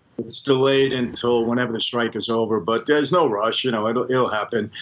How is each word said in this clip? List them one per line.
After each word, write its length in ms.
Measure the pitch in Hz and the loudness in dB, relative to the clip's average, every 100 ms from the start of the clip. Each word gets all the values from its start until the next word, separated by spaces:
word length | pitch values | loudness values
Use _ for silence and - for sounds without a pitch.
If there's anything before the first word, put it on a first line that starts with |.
| _ - | _ -10
it's 220 | 117 - | -6 -4
delayed 520 | - 131 135 135 135 | 0 2 4 4 2
until 520 | 131 120 - 120 120 | 0 -4 -2 0 2
whenever 280 | 117 123 120 | 2 0 0
the 80 | 113 | -2
strike 340 | - 120 117 | -2 -2 -2
is 140 | 110 101 | -4 -2
over, 320 | 113 110 110 | 0 0 0
but 260 | 87 113 - | 0 -2 2
there's 240 | 147 135 | 2 2
no 180 | 180 151 | 2 2
rush, 360 | 101 110 107 | 0 -2 -2
you 80 | 127 | -2
know, 160 | 113 110 | 0 0
it'll, 200 | 120 120 | -2 0
it'll 220 | 127 110 | 0 0
happen. 400 | 107 101 117 104 - | -2 -2 -4 -4 -8